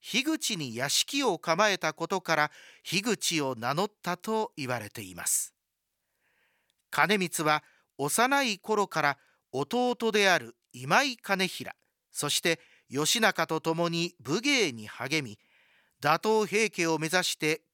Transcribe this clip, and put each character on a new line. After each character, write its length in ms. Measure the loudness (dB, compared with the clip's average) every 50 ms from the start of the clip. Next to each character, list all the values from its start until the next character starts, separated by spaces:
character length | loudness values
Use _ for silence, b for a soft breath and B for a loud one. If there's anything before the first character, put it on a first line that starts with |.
樋 240 | -10 -4 -2 -2 0
口 320 | 0 0 -2 -2 -4 -4
に 180 | -4 -4 -6 -4
屋 140 | -4 -2 0
敷 340 | 0 0 0 0 -2 0 0
を 160 | 0 0 0
構 300 | 0 2 4 4 4 4
え 100 | 2 2
た 140 | -2 -4 -4
こ 160 | -4 -4 -4
と 120 | -4 -2
か 140 | 0 0 2
ら、 160 | 2 2 0 B B B B B B -10
樋 200 | -6 -4 -2 0
口 380 | 0 0 0 0 -2 0 0
を 140 | 0 -2 -4
名 180 | -4 -4 -2 0
乗 100 | 0 -2
っ 40 | -2
た 280 | _ _ -6 -6 -6
と 360 | -6 -4 -4 -2 -2 -4 -4 -6
言 100 | -8 -6
わ 140 | -4 -4 -4
れ 100 | -6 -10
て 100 | -12 -14 -14
い 120 | -14 -14
ま 140 | -8 -4 -2
す。 260 | -2 -2 -2 -6 -12 _ _ _ _ _ _ _ _ _ _ _ _ _ _ _ _ _ _ _ _ _ _ _ _ _ _ _
兼 280 | 0 2 2 4 2 2
光 280 | 0 -2 -4 -2 0
は 160 | 2 2 0 b b b b b b _ -6
幼 440 | -4 -2 2 2 2 2 2 2 0
い 140 | 0 -2 -4
頃 300 | -4 -2 0 0 0 0
か 140 | 0 0 0
ら 160 | 0 0 b b b b b b _ -6
弟 580 | -4 -4 -2 0 0 0 0 0 -2 -2 0
で 200 | 2 4 4 4
あ 80 | 4 4
る 180 | 0 -4 -14 _ _ _ -16
今 300 | -12 -2 2 2 2 2
井 160 | 2 -2 -8
兼 280 | -4 -2 0 0 0
平、 300 | -2 -4 -6 -10 -12 -14 _ _ _ _ _ _ _ -8
そ 180 | -4 -2 -2
し 100 | -2 0
て 200 | 0 0 0 b b b b b b -6
義 320 | -4 -2 0 2 2 4
仲 260 | 4 2 2 2 0
と 140 | -2 -2 -2
共 300 | 0 0 0 0 0 0
に 240 | 0 0 -2 -4 -6 -8
武 200 | -6 -4 -2 -2
芸 320 | 0 2 2 2 2 0 -2
に 140 | -6 -10
励 360 | -14 -10 -8 -4 -2 -2 -2 -2
み、 160 | -4 -10 b b b b b b b b b b b b _
打 120 | 0 2 2
倒 340 | 2 2 2 2 2 2
平 240 | 2 2 0 0 0
家 160 | 0 0 0
を 120 | 0 0 0
目 100 | 0 0
指 140 | 2 2 2
し 140 | 0 -2 -2
て 220 | -2 -2 -2 -2 _ _